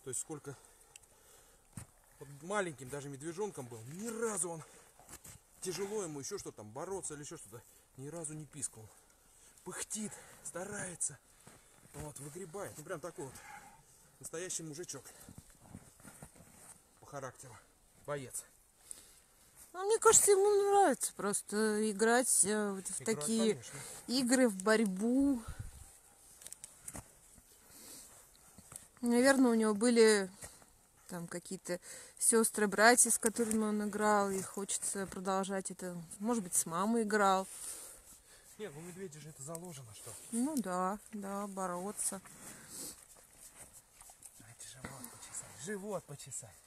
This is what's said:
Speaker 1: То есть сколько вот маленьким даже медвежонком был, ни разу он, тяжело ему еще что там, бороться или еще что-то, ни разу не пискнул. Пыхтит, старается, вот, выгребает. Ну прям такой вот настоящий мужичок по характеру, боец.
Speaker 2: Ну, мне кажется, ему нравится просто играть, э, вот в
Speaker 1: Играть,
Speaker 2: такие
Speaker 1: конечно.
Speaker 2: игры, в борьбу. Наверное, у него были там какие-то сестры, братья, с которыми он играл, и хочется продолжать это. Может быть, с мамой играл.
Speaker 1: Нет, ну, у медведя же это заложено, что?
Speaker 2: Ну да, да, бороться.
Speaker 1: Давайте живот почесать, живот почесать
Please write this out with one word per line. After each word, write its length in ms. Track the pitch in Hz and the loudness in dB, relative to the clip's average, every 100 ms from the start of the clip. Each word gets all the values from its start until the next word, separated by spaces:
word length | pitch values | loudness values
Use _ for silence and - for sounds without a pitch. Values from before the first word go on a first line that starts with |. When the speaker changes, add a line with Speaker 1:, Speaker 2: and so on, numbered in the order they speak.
Speaker 1:
То 60 | - | -6
есть 120 | 123 | -8
сколько 340 | - 156 139 135 - - - - - _ - - - _ _ - - _ _ - | -6 -10 -10 -14 -16 -20 -20 -20 -20 _ -20 -20 -20 _ _ -18 -18 _ _ -20
вот 80 | 139 139 | -18 -16
маленьким 480 | 156 208 185 131 131 | -4 -2 -2 -6 -10
даже 200 | 143 139 | -8 -8
медвежонком 580 | 139 151 170 208 160 123 | -10 -10 -6 -8 -8 -12
был, 120 | 117 117 | -12 -14
ни 140 | 165 226 | -10 -8
разу 420 | 226 226 208 180 | -4 -4 -2 -4
он, 140 | 165 - - - _ - - - - _ - | -4 -12 -20 -20 _ -20 -20 -20 -20 _ -12
тяжело 400 | 185 170 196 214 | -8 -6 -4 -4
ему 160 | 180 147 | -6 -8
еще 180 | 131 131 | -8 -8
что 120 | 151 | -10
там, 180 | - 107 | -14 -14
бороться 420 | 113 175 190 - | -10 -8 -6 -6
или 80 | 147 | -10
еще 160 | 147 165 | -12 -14
что-то, 240 | - 120 - - _ - | -16 -18 -20 -20 _ -14
ни 100 | 139 | -12
разу 260 | 170 156 | -10 -10
не 120 | 156 151 | -10 -12
пискнул. 420 | 151 120 - 107 - _ _ _ _ - - | -10 -10 -10 -20 -20 _ _ _ _ -20 -18
Пыхтит, 480 | - 175 - 208 208 - - - | -14 -10 -8 -6 -8 -10 -20 -16
старается, 760 | - 170 190 202 185 170 - 139 _ - - - _ - - | -12 -10 -8 -8 -10 -6 -6 -6 _ -20 -20 -20 _ -20 -18
вот, 260 | 139 151 139 | -12 -12 -12
выгребает. 540 | 147 151 190 175 170 107 | -14 -12 -10 -10 -10 -12
Ну 60 | |
прям 160 | 151 180 | -10 -8
такой 260 | 175 160 139 | -8 -10 -10
вот 80 | - - - - - _ - - _ | -12 -18 -18 -20 -20 _ -20 -20 _
настоящий 440 | 131 165 180 - | -10 -8 -6 -8
мужичок 400 | 165 147 180 139 - - - - - - - - - - - - - - - - - - _ _ | -8 -10 -10 -12 -14 -20 -20 -20 -20 -20 -20 -20 -20 -20 -20 -20 -20 -20 -20 -20 -20 -20 _ _
по 40 | - | -16
характеру, 500 | 143 131 - 131 107 - _ _ _ - | -12 -12 -14 -20 -20 -20 _ _ _ -8
боец. 360 | 147 123 - - _ _ _ - - - - _ _ - - - | -8 -6 -12 -12 _ _ _ -20 -20 -20 -20 _ _ -20 -20 -18
Speaker 2:
Ну, 120 | 349 381 | -6 0
мне 100 | 440 | 6
кажется, 320 | 440 427 - | 8 8 8
ему 400 | 392 403 403 403 | 6 8 4 6
нравится 400 | 403 370 254 - - | 8 8 6 -2 -4
просто 720 | 196 196 - 208 220 214 220 | -2 -2 -2 0 2 2 0
играть, 540 | 196 226 240 262 - 190 | 4 4 4 4 4 4
э, 260 | 214 208 | 4 0
вот 160 | 190 - | -2 -6
в 140 | - | -6
Speaker 1:
Играть, 160 | 135 220 | -2 -2
Speaker 2:
такие 340 | 220 226 220 165 | 0 4 4 2
Speaker 1:
конечно. 240 | - - - - - | -4 -14 -14 -14 -4
Speaker 2:
игры, 400 | 247 247 262 254 | 0 4 6 6
в 160 | 190 | 4
борьбу. 760 | 190 220 220 185 220 254 277 254 - - - - - - - _ - - - - - - - - - - - - - - - - - - - - - - - - - - - - | 2 4 4 2 2 4 4 2 -4 -12 -12 -14 -20 -20 -20 _ -20 -20 -20 -18 -20 -18 -16 -16 -18 -20 -20 -20 -20 -20 -20 -20 -20 -18 -20 -20 -20 -20 -20 -20 -20 -20 -20 -6
Наверное, 500 | 240 240 262 269 254 | 2 6 8 8 8
у 20 | |
него 200 | 233 220 | 6 4
были 560 | 208 240 233 220 208 190 - - - - _ _ _ - | 4 6 8 8 8 2 -8 -18 -18 -20 _ _ _ -12
там 180 | 180 170 | -10 -8
какие-то 540 | 175 - 190 - 175 - - - - | -10 -8 -10 -6 -6 -6 -18 -18 0
сестры, 500 | 196 226 220 - 208 | 6 6 6 2 2
братья, 420 | 196 214 339 233 | 8 10 10 6
с 60 | - | 4
которыми 480 | 226 208 226 220 214 | 0 0 0 2 2
он 180 | 214 208 | 0 -2
играл, 440 | 202 214 208 202 | 2 4 6 4
и 100 | 190 | 0
хочется 640 | 185 - 202 - - 202 185 | -6 -8 -6 -4 -4 -4 -6
продолжать 600 | 196 185 190 190 196 190 | -6 -2 -2 0 -4 -6
это. 240 | 180 185 175 170 - | -8 -8 -8 -12 -6
Может 240 | 208 240 | -2 -2
быть, 120 | 180 - | 0 -2
с 100 | - | 0
мамой 380 | 165 202 233 | -2 2 2
играл. 420 | 214 214 196 190 190 - - - - - - - - - - - | 2 4 4 4 0 -10 -12 -12 -14 -18 -20 -20 -20 -20 -20 -12
Speaker 1:
Нет, 140 | 214 | -12
ну, 60 | 143 | -10
у 40 | |
медведя 360 | 175 175 190 151 | -14 -12 -12 -12
же 80 | 147 | -18
это 160 | 156 | -16
заложено, 500 | 139 165 180 143 123 | -14 -12 -14 -16 -18
что? 200 | 101 - 110 - | -18 -18 -18 -8
Speaker 2:
Ну 240 | 226 262 311 | -2 0 0
да, 420 | 190 180 185 214 - | -2 -2 -2 -4 -10
да, 360 | 208 196 196 202 | -12 -8 -8 -8
бороться. 760 | 190 185 175 190 208 - 196 - - - - - - - - - - - - - - - - _ - - - - - | -6 -6 -4 -8 -4 -6 -6 -14 -20 -18 -18 -16 -14 -14 -14 -20 -20 -20 -20 -20 -20 -20 -20 _ -20 -20 -20 -20 -20
Speaker 1:
Давайте 280 | - - - | -20 -20 -18
живот 340 | 127 131 - 240 | -14 -14 -14 -16
почесать, 540 | - - - - - 156 | -16 -14 -12 -14 -12 -8
живот 380 | 208 202 190 - | -6 -4 -8 -8
почесать 500 | 143 - - 110 - | -14 -10 -12 -12 -20